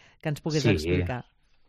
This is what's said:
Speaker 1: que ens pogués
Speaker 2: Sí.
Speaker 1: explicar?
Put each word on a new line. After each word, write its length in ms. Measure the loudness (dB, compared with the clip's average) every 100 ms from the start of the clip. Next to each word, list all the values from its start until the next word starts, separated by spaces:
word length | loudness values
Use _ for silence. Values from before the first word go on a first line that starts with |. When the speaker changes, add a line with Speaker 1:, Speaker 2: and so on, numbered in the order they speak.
| -20 _
Speaker 1:
que 60 | -6
ens 120 | -4
pogués 220 | -2 0
Speaker 2:
Sí. 80 | 2 2
Speaker 1:
explicar? 480 | 2 0 0 -4 -10 _ _ _